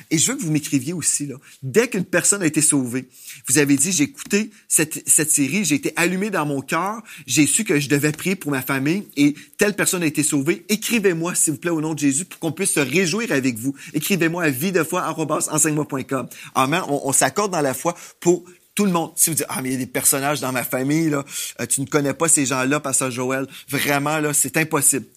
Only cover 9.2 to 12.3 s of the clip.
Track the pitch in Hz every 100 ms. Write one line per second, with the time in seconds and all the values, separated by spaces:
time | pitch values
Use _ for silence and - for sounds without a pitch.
9.2 | 143 143 - - 208 202 160 180 160 151
10.2 | 139 147 139 - - 214 - 233 196 165
11.2 | 170 - - 139 175 160 156 156 143 131
12.2 | 185